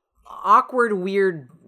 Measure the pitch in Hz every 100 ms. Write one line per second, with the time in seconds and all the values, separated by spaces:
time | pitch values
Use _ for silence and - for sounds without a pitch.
0 | _ _ _ - 185 220 247 254 233 208
1 | 180 196 190 165 123 _